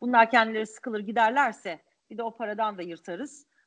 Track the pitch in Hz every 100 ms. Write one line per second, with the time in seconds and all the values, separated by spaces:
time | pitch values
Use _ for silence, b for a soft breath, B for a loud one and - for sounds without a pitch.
0 | 247 240 226 240 220 220 214 - 254 214
1 | 202 233 226 269 254 202 190 160 _ _
2 | _ 220 226 226 214 214 220 190 170 165
3 | - 175 285 - _ _